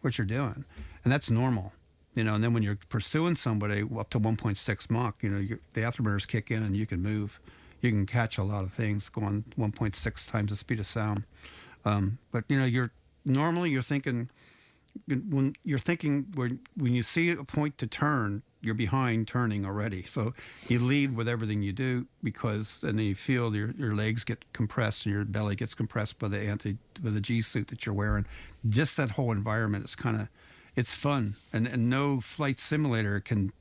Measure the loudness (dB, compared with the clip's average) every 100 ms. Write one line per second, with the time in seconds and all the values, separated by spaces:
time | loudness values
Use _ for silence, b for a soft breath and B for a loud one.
0 | -2 -2 -2 -2 -4 -6 -14 B B B
1 | 0 0 2 2 2 0 -4 -12 _ _
2 | _ -2 2 2 4 4 2 -2 -4 -4
3 | -2 0 2 0 0 0 0 0 -2 -4
4 | -2 2 2 2 0 -2 -2 -4 0 0
5 | 0 -2 -2 0 -2 -6 -6 -2 -2 0
6 | 0 0 0 -4 -2 -2 0 0 0 -2
7 | 0 -2 -4 -8 B B B B 2 2
8 | 2 2 0 0 0 0 -2 0 0 0
9 | -4 -4 0 0 -2 -2 -2 0 -2 0
10 | -4 -4 -4 -2 0 -2 -4 -4 -2 -2
11 | 0 -2 -4 B B B B B 0 2
12 | 2 -2 _ -4 2 4 4 4 0 -4
13 | _ _ 2 4 4 2 2 0 2 0
14 | 0 -2 -4 b b b b b b -16
15 | -2 -2 0 2 2 0 -2 -2 0 0
16 | 2 0 -2 -2 -2 -4 -8 -2 2 2
17 | 2 2 2 0 -2 0 0 -2 -6 0
18 | 2 4 2 -2 -6 _ -2 0 2 2
19 | 2 2 0 0 2 0 -2 -2 -4 -4
20 | -6 -4 -4 -4 B B 0 2 4 4
21 | 2 0 0 0 0 0 0 0 0 0
22 | -4 _ -6 -2 -2 -2 -4 -6 -2 0
23 | 0 0 0 2 2 0 -2 -2 -2 0
24 | 0 -2 -4 -6 -8 -4 -2 2 0 0
25 | -2 -2 0 0 0 -2 -4 -4 -4 -2
26 | -4 -4 -2 -2 -2 -2 -4 -6 _ -8
27 | -2 -2 0 0 0 -2 -4 -6 -4 -2
28 | 2 0 0 B B B 2 2 2 2
29 | 0 0 0 0 0 0 2 0 -4 -4
30 | -2 0 -2 B B B B -4 -2 0
31 | 0 2 0 -4 -4 0 0 2 2 4
32 | 2 0 -4 -2 -2 0 0 2 2 2
33 | 2 0 0 0 0 -2